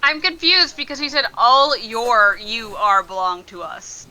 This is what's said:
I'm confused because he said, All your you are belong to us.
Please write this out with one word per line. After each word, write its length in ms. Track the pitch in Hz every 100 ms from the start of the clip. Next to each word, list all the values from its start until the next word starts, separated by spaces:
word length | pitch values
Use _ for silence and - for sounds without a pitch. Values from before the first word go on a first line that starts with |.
I'm 180 | - 311
confused 560 | 370 330 330 370 339 -
because 220 | 285 285
he 100 | 294
said, 180 | 277 262
All 420 | - 233 269 277 285
your 600 | 220 226 240 233 208 196
you 360 | 208 226 220 185
are 260 | 208 196
belong 420 | 185 190 185 180
to 180 | 180 185
us. 440 | 165 - - - -